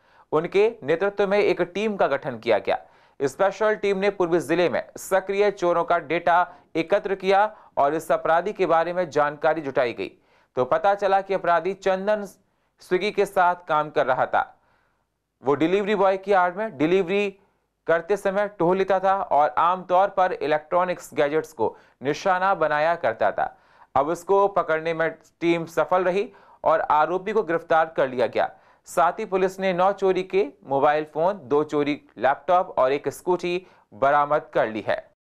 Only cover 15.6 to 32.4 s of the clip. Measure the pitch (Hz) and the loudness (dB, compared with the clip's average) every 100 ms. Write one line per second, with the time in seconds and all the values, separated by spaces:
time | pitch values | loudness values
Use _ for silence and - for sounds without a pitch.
15.6 | 160 196 202 208 190 190 190 196 180 175 | 2 2 0 2 2 0 0 2 2 -2
16.6 | 220 139 156 190 175 202 202 190 _ _ | -8 -2 2 2 2 0 -2 -6 _ _
17.6 | _ _ - 165 170 202 202 190 202 202 | _ _ -2 -2 0 -2 0 -2 -4 -2
18.6 | 170 190 190 190 190 196 - 143 147 - | 0 2 2 2 2 0 0 2 2 2
19.6 | 165 185 170 180 196 196 185 175 143 151 | 0 0 0 2 2 2 0 0 -2 -2
20.6 | - 175 180 170 - 135 143 156 156 - | 0 -2 0 -4 -6 -2 0 0 -4 -4
21.6 | 107 - _ _ 127 147 196 180 190 185 | -4 -4 _ _ -6 -2 0 0 0 0
22.6 | 156 147 160 170 120 113 104 87 - - | 0 0 0 0 -2 0 0 0 -4 -6
23.6 | _ _ _ 131 143 165 - 196 196 190 | _ _ _ -2 0 -4 0 2 4 0
24.6 | 160 160 165 160 160 160 _ _ 170 170 | -2 -2 -2 -2 -4 -4 _ _ 0 0
25.6 | 165 - 151 185 185 185 - - - - | -2 -2 0 2 2 0 -4 -10 -20 -4
26.6 | - 156 - 151 160 180 185 220 165 165 | 0 0 2 2 2 0 -2 -2 0 -4
27.6 | - 160 160 175 135 127 131 110 90 - | 2 2 2 0 -2 0 0 0 -4 -6
28.6 | _ _ - - 170 180 220 190 185 190 | _ _ -6 0 0 0 -4 0 -2 -2
29.6 | 190 175 185 196 190 185 185 190 277 - | -2 2 0 2 0 0 0 -2 -2 -6
30.6 | - 135 147 151 151 147 175 202 127 143 | -4 0 2 2 -2 -2 -2 -2 -2 0
31.6 | 151 151 147 143 - - 127 143 | 0 -2 -2 -4 -8 -2 0 0